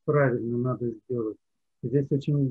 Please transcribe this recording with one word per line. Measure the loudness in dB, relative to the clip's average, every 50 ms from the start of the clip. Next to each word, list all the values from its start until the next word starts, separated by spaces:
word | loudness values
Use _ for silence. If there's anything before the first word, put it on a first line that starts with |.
| -4
правильно | 0 2 4 4 4 2 0 -2 -2 -2 -2
надо | 0 -2 -2 -2 -4 -4
сделать. | -6 -6 _ -6 -4 -4 -4 -4 -6 _ _ _ _ _ _ _ _ _ -6
Здесь | 0 0 0 0 2
очень | 0 -2 0 0 0 2 2 0